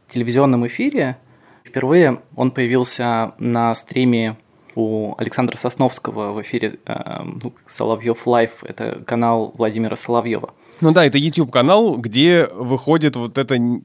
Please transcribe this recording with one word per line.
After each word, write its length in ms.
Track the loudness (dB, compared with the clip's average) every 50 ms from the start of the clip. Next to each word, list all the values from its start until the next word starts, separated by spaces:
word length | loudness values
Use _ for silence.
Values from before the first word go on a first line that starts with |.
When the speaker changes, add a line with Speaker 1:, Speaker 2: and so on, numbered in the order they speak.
| _ -8
Speaker 1:
телевизионном 560 | -4 -4 -2 0 2 4 4 4 4 2 0
эфире. 500 | -2 -4 -2 -2 -2 0 0 -2 -2 -4 -8 _ _ _ _ _ _ _ _ _
Впервые 580 | -10 -6 -2 0 4 6 6 6 4 4 0 -6 _ -4
он 160 | -2 -2 0
появился 800 | 0 0 0 2 2 2 0 0 -2 -4 -2 -2 0 -2 -2 -4 -6
на 380 | -6 -4 -2 0 0 0 0 -2
стриме 640 | -4 -6 -6 -2 0 2 2 2 2 0 -2 -4 -8 _ _ _ _ _ _ -4
у 380 | -2 -2 0 -2 -2 -4 -6 -6
Александра 380 | -6 -6 -4 -2 -2 -2 -2 -2
Сосновского 760 | -4 -6 -6 -2 0 0 0 -2 -4 -8 -8 -6 -6 -6 -6
в 100 | -6 -8
эфире, 380 | -6 -6 -4 -4 -4 -4 -6 -10 _
э, 80 | -10 -10 -8 -8 -10 -10 -10 -10 -12 -12 -10 -12
ну, 100 | -12 -12 _ _
Соловьев 580 | -14 -8 -4 -2 -2 -2 -2 -2 -2 -4 -2 0
Лайв, 360 | 2 2 2 2 0 -4 -10 -16
это 380 | -16 -12 -10 -10 -8 -10 -10 -8
канал 480 | -4 -2 0 0 2 0 0 -2 -4 -4
Владимира 380 | -2 -2 -2 -2 -2 -4 -4 -6
Соловьева. 580 | -6 -4 -2 0 0 0 -2 -4 -6 -6 -10 -16 _ _ -20 -4 0
Speaker 2:
Ну 100 | 2 4 6
да, 120 | 6 6
это 120 | 6 4
YouTube-канал, 800 | 2 0 0 0 0 -2 2 2 2 4 6 6 4 4 2 0
где 500 | -2 -6 -4 0 2 4 6 6 4 2 0 -2
выходит 640 | -6 -4 -2 -2 -2 2 2 2 4 2 2 0
вот 200 | -2 -6 -4 -2
эта 180 | -4 -2 0 0
н-, 260 | 0 0 0 -2 -4